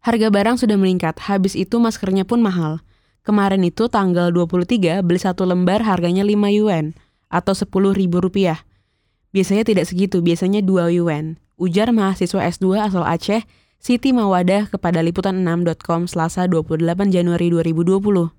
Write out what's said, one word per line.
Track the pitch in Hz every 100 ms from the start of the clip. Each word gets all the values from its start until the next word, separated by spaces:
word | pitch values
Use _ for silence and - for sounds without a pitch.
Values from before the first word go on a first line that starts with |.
Harga | - 233 220
barang | 202 208 247
sudah | 233 208
meningkat, | 190 185 160 - -
habis | 202 190
itu | - 185 233
maskernya | 226 220 185 190
pun | 185 240
mahal. | 220 180 160 160 _ _ _ _
Kemarin | - 208 196 190
itu | 175 - 233
tanggal | 220 190 175 175
dua | 175 170
puluh | 180 180
tiga, | 240 175 180 180
beli | 180
satu | 196 180 185
lembar | 180 180 202 220
harganya | 180 170 185 202
lima | 208 202
yuan, | 208 214 170 151 - _ _ _
atau | 170 185
sepuluh | 190 196 196 196
ribu | 196 185 175
rupiah. | 185 196 185 165 _ _ _ _ _ _ _
"Biasanya | 190 190 196
tidak | 233 196 170
segitu, | 180 196 185 170
biasanya | 170 185 208 190
dua | 185 170
yuan," | 175 170 151 156 165 _ _
ujar | 180 175 226
mahasiswa | 226 190 190 175 190 170
S | 175
dua | 190 202 214
asal | 190 165
Aceh, | 170 - 214 - _ _ _
Siti | - 240 269
Mawadah, | 247 202 180 180 202 208
kepada | 196 175 170 165
Liputan | 170 190 185
enam | 180 170 175
dot | 160 -
com, | 170 175
Selasa, | 175 165 - 180
dua | 165 156
puluh | 160
delapan | 165 175 202
Januari | 180 175 170 170
dua | 170
ribu | 165 160 170
dua | 196
puluh. | 208 190 165